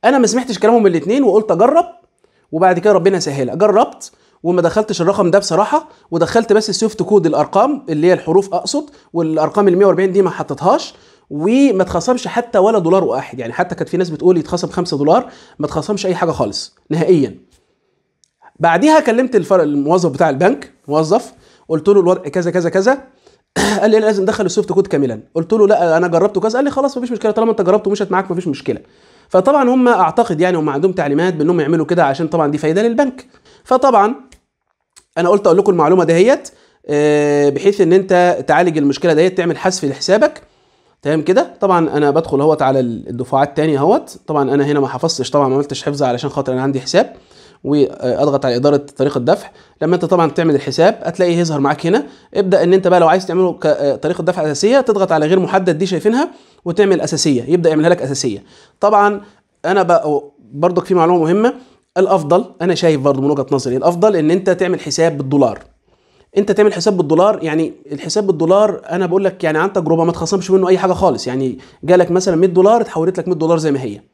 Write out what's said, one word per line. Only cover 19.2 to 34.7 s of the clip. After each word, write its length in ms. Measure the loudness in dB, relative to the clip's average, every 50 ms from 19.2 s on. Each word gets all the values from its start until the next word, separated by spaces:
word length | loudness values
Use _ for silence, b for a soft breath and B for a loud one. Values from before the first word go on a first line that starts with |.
| 0 0 0
الفر-، 260 | -2 0 2 2 2
الموظف 500 | 2 2 0 -2 0 0 0 2 0 0
بتاع 180 | 0 0 0 0
البنك، 420 | 0 0 0 0 0 -2 -8 -20 _ _ _ -4
موظف، 460 | -2 -2 0 2 0 -2 -2 -4 _ b b b b b b b
قلت 180 | -6 -2 2 2
له: 140 | 4 4
"الوضع 200 | 4 4 2 0
كذا 300 | -2 -6 -6 -4 -4 -2
كذا 180 | -2 -2 -2 0
كذا." 280 | -2 0 0 0 0 0 -4 -18 b b b b b b b _ _ -2
<clears throat> 240 | -2 0 0 0
قال 100 | 2 2
لي: 60 | 2 4
"أنا 80 | 2
لازم 180 | 2 0 0 -2
ادخل 220 | -2 -2 -2 -4
السويفت 260 | -2 -2 -2 -4 -2
كود 160 | 0 0 0 0
كاملًا." 320 | 0 -2 -2 -2 -4 -8 -12 _ _
قلت 180 | -6 -4 -2 2
له: 140 | 2 4 4
"لا، 300 | 4 2 2 2 2 2
انا 100 | 2 2
جربته 340 | 2 2 0 0 0 -2
كذا." 140 | -2 -2 -2
قال 100 | 0 -2
لي: 60 | -2
"خلاص 260 | -2 -2 -4 -2 -4 -4
مفيش 140 | -8 -6
مشكله، 200 | -8 -4 -2 -2
طالما 200 | 0 0 0 -2
انت 100 | 0 -2
جربته 280 | 0 0 0 0 0 -2
ومشت 220 | -4 -4 -4 -2
معاك 200 | -2 -4 -2 -2
مفيش 160 | -6 -6 -4 -6
مشكله." 320 | -6 -6 -6 -8 -8 -8 b b b b b b b b b b
فطبعًا 400 | 0 2 2 4 2 2 2 2
هم 180 | 2 2 2 2
اعتقد 540 | 4 2 2 0 2 0 -2 0 0 -2
يعني 160 | 0 0 0 0
هم 120 | -2 -2
عندهم 220 | -2 0 -2 -2
تعليمات 420 | -2 -2 -2 -2 0 0 0 -2 -2
بانهم 260 | -2 0 0 0 0
يعملوا 260 | 0 0 0 -2 0
كده 200 | -2 0 0 2
عشان 220 | 0 0 -2 -4 -4
طبعًا 240 | -2 -2 -2 0
دي 60 | -2 -2
فايده 240 | -2 -2 -2 0
للبنك. 440 | 0 0 0 0 -2 -2 -2 -10 -20 b b b b b b b b
فطبعًا 520 | -2 0 2 2 4 4 4 2 2 0 -6 -12 _ -20 _ _ _ _ _ _ _